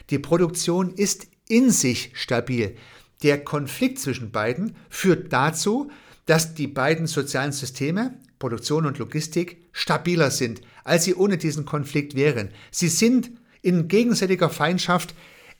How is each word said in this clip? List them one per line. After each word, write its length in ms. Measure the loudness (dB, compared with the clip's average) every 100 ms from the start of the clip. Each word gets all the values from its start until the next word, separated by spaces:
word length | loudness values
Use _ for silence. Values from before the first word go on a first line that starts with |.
| -6
Die 80 | -4
Produktion 760 | 0 2 2 0 -2 0 0
ist 320 | -2 -2 -2 -10 _ _
in 220 | 4 6
sich 400 | 4 2 0 -6
stabil. 640 | -10 -2 -2 0 -2 -2 -4 -20 -20 _ _
Der 200 | 2 2
Konflikt 540 | 0 -6 -4 -2 -2 -2
zwischen 320 | -6 -6 -6
beiden 460 | -4 -2 -2 -6 -8 -16
führt 460 | -2 2 2 2
dazu, 560 | 0 0 0 -2 -2 -4 -12 -20 -18 0
dass 260 | 0 0
die 140 | -4 -6
beiden 400 | -2 0 0 -2
sozialen 460 | -4 -4 -4 -4
Systeme, 680 | -6 -10 -6 -4 -2 -4 -6 _ _
Produktion 480 | -6 -6 -2 0 0
und 140 | -4
Logistik, 720 | -6 -6 -4 -4 -4 -10 _
stabiler 580 | -10 -2 -2 0 2 2
sind, 320 | 2 -4 -4 -14 -18
als 220 | 0 2 2
sie 100 | 2
ohne 220 | 2 2
diesen 280 | -2 -4 -4
Konflikt 500 | -4 -2 -2 -2 0
wären. 360 | 2 2 -4 -10 -12
Sie 200 | -2 0
sind 420 | 4 4 4 0 -8 _ _
in 240 | 2 2 4
gegenseitiger 640 | 4 4 2 2 2 2
Feindschaft 680 | 2 0 0 2 0 0 -14 -20 -20 -20